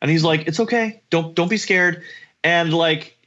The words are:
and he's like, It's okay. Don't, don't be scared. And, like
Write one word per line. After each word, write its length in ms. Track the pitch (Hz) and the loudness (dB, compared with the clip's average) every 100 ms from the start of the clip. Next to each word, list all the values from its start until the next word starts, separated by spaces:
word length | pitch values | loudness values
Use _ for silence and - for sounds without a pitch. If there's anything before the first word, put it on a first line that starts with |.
and 100 | - | 2
he's 120 | 160 | 2
like, 240 | 165 160 156 | 2 0 -2
It's 120 | 156 | -2
okay. 420 | 226 240 226 214 _ | 0 0 -2 -6 _
Don't, 260 | 165 165 165 | -2 -2 -2
don't 140 | 175 | -2
be 80 | 214 | -2
scared. 460 | - 190 180 165 - - - _ | 0 2 2 0 -10 -20 -20 _
And, 300 | 160 170 170 | 0 2 2
like 440 | 160 165 156 - _ | 2 2 0 -4 _